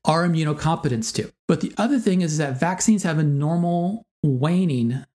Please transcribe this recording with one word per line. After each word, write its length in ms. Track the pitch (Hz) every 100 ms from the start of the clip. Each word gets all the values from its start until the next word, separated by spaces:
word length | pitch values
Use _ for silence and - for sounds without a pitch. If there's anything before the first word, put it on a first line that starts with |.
our 220 | - 160 175
immunocompetence 840 | 160 151 151 156 160 147 120 110
to. 180 | - - - -
But 120 | 165
the 100 | - -
other 200 | 226 277
thing 220 | 214 185
is 180 | 175 156
that 220 | 143 127
vaccines 420 | 170 185 - 214
have 140 | 185 156
a 40 |
normal 840 | 156 143 151 170 170 170 175 220 - _
waning 800 | 151 127 151 180 185 127 117 131 -